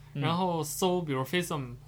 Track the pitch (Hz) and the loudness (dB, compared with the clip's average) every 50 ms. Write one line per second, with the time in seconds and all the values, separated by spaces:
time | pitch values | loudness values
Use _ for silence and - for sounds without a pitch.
0 | - - - 143 143 156 165 180 185 180 170 160 147 147 - - 196 180 180 180 | -16 -8 -4 0 0 2 2 2 2 2 0 0 -2 -2 0 2 2 4 4 2
1 | 170 147 135 131 131 131 180 180 175 - 170 147 131 120 120 123 - | 2 0 0 0 0 0 0 0 0 0 -2 -4 -4 -6 -10 -12 -8